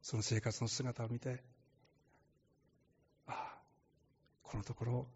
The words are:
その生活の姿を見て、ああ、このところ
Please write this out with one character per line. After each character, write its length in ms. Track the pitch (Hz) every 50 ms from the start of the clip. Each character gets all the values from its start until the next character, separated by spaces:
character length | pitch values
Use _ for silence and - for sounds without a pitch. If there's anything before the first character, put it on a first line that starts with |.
| -
そ 140 | - - 113
の 40 | 107
生 200 | - 120 110 -
活 200 | 120 107 - 123
の 60 | 113
姿 360 | - - 139 123 120 - 117
を 40 | 110
見 100 | 120 117
て、 240 | - 135 127 123 - - - - _ _ _ _ _ - _ _ _ _ _ - _ _ _ _ _ _ _ _ _ _ _ _ _ _ _ _ _ _ _ _ _
あ 60 | - -
あ、 260 | - - - - - - _ _ _ _ _ _ _ _ _ _ _ _ - _ _ _
こ 160 | - - 107
の 60 | 101
と 100 | - 123
こ 100 | - 117
ろ 240 | 117 120 123 127 - -